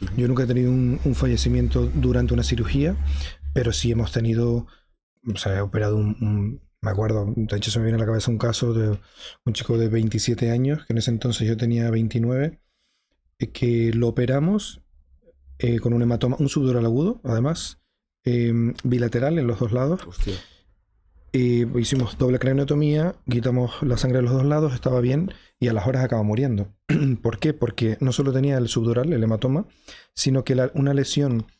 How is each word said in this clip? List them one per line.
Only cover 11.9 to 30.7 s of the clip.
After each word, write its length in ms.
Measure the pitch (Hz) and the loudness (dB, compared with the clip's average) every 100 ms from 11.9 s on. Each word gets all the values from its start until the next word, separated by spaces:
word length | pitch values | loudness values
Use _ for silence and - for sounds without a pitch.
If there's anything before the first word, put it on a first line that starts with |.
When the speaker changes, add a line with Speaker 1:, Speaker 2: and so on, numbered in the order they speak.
Speaker 2:
veintinueve, 680 | 113 113 117 113 127 151 165 _ _ _ _ _ _ _ _ | 0 0 0 0 0 -2 -6 _ _ _ _ _ _ _ _
eh, 120 | - | -8
que 420 | - 120 117 113 | -2 0 2 2
lo 160 | 113 117 | 2 0
operamos, 720 | 117 123 135 160 208 - - _ - _ - _ _ - - | 0 0 2 2 0 -4 -14 _ -20 _ -20 _ _ -20 -4
eh, 200 | 120 117 | 0 0
con 120 | 117 | 0
un 100 | 120 | 0
hematoma, 340 | 120 117 123 131 | 0 0 -2 0
un 100 | 139 | 0
subdural 360 | - 131 123 | 0 0 2
agudo, 360 | 117 117 175 247 | 2 2 0 -2
además, 560 | - 113 131 170 - - _ _ _ _ - | -4 -2 0 -2 -8 -14 _ _ _ _ -2
em, 480 | 120 120 117 117 120 | 0 2 2 0 -2
bilateral 540 | 127 123 117 120 135 165 | -2 0 0 0 0 0
en 80 | 123 | 0
los 120 | 104 | 0
dos 140 | 120 | 0
lados. 300 | 123 135 180 - | 0 0 -2 -6
Speaker 1:
Hostia. 280 | - - 90 - _ _ _ _ _ _ - - | -4 -4 -4 -10 _ _ _ _ _ _ -20 -4
Speaker 2:
Y 340 | 131 123 120 117 123 | 0 2 2 2 0
hicimos 380 | 113 135 120 - | 0 0 -2 0
doble 220 | 127 127 | 0 2
craniotomía, 760 | 127 135 139 147 151 151 165 - - | 2 0 0 2 2 2 0 -4 -4
quitamos 540 | 120 123 123 123 - | -2 0 0 -2 -2
la 160 | 147 120 | -2 0
sangre 200 | 127 127 | 2 2
de 40 | |
los 100 | 123 | 2
dos 140 | 131 139 | 2 2
lados, 260 | 151 156 | 2 0
estaba 280 | 123 - 127 | 0 0 2
bien, 320 | 123 139 185 - - _ | 2 0 -2 -8 -20 _
y 80 | 123 | -2
a 60 | |
las 120 | 110 95 | 0 0
horas 160 | 131 | 0
acaba 200 | 127 117 | 0 0
muriendo. 460 | 104 110 139 107 101 - - | 0 0 0 0 -4 -8 -2
<clears throat> 340 | 151 143 123 | 0 2 0
¿Por 160 | 113 - | -2 -2
qué? 140 | 151 | -2
Porque 460 | 151 113 - 113 107 | 0 -2 0 -2 0
no 120 | 131 | -2
solo 200 | 117 139 | 0 0
tenía 240 | 131 139 135 | 2 2 0
el 120 | 117 | 0
subdural, 440 | - 113 120 147 | 0 0 0 0
el 100 | 147 | 0
hematoma, 440 | 110 110 127 143 214 _ - - - | 0 0 0 0 -2 _ -20 -20 -18
sino 300 | - - 131 | -4 0 0
que 100 | 131 | 2
la, 160 | 131 127 | 0 0